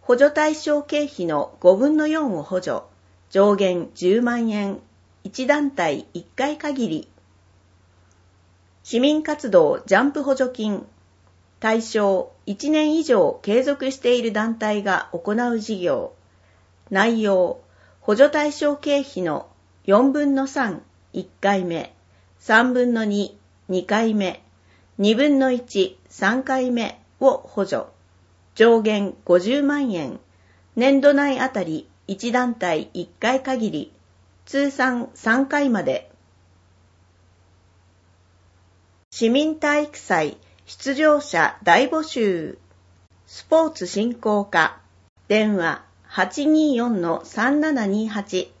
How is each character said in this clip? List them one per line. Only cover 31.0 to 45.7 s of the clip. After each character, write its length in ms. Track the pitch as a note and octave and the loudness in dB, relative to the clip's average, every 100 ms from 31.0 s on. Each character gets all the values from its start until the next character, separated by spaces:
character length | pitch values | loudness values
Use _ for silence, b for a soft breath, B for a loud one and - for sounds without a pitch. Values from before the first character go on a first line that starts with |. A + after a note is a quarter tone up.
度 120 | C#4+ | 4
内 260 | C#4+ C#4+ C4 | 4 0 -2
あ 100 | C4 | -4
た 140 | A3+ | -4
り 240 | E3 D#3 - _ - | -6 -8 -10 _ -12
一 240 | G3 A#3+ | -8 -4
団 240 | B3 B3 A#3 | -2 -2 -4
体 340 | F3+ D#3 - | -4 -4 -6
一 180 | - E3+ _ | -12 -14 _
回 240 | A3 C4 | -2 -2
限 260 | C4 B3+ A3 | -2 -4 -4
り。 240 | D#3 - _ _ _ _ _ - | -6 -12 _ _ _ _ _ -8
通 260 | C#4 C#4+ | -2 -2
算 380 | C4+ C4 B3 A#3 | -2 -2 -2 -8
三 320 | - A3+ A#3+ C#4 | -8 -2 0 0
回 240 | D4 C#4+ | 0 0
ま 140 | G#3+ | 0
で。 280 | C#3 B2+ - _ _ _ _ _ _ _ _ _ _ _ _ _ _ _ _ _ _ _ _ _ _ _ _ _ _ _ _ _ _ | -2 -4 -8 _ _ _ _ _ _ _ _ _ _ _ _ _ _ _ _ _ _ _ _ _ _ _ _ _ _ _ _ _ _
市 180 | - A3+ | -2 0
民 300 | B3+ D#4 D#4 | 2 0 -2
体 240 | D4 D4 | -2 0
育 160 | D4 - | -2 -10
祭 380 | - F3+ D3+ - b b _ | -4 -2 -2 -6 b b _
出 300 | - C4+ C4+ | -12 -6 0
場 260 | D#4 D4 | 2 2
者 380 | C#4+ E3+ - - | 0 0 0 0
大 260 | - E3+ C4+ | 4 4 4
募 120 | D#4+ | -2
集。 560 | D#4 C4+ G#3+ F3 D#3 - _ _ _ _ _ _ _ | -6 -2 -2 -2 -8 -14 _ _ _ _ _ _ _
ス 160 | - | -20
ポ 240 | - D#4+ D#4+ | 0 2 2
ー 40 | |
ツ 140 | D#4+ F3+ | -4 -8
振 300 | - A3+ A#3 | -4 -4 -4
興 300 | A3 G#3 G3+ | -2 -2 0
課。 340 | E3+ D#3+ - _ _ _ _ _ | 0 0 -2 _ _ _ _ _
電 300 | G#3 G#3+ G3+ | 0 2 0
話、 280 | E3 | -2